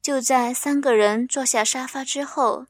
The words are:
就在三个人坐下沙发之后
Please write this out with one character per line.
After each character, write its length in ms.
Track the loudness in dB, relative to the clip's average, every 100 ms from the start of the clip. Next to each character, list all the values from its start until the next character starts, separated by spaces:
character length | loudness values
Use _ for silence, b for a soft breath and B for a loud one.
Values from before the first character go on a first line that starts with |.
就 180 | 0 -2
在 320 | 2 2 2
三 300 | -2 -2 0
个 120 | 4
人 320 | 4 4 2 -2
坐 200 | -2 0
下 180 | 0
沙 220 | 0 -2 -6
发 180 | -8
之 180 | -6 -6
后 420 | -6 0 0 0 -8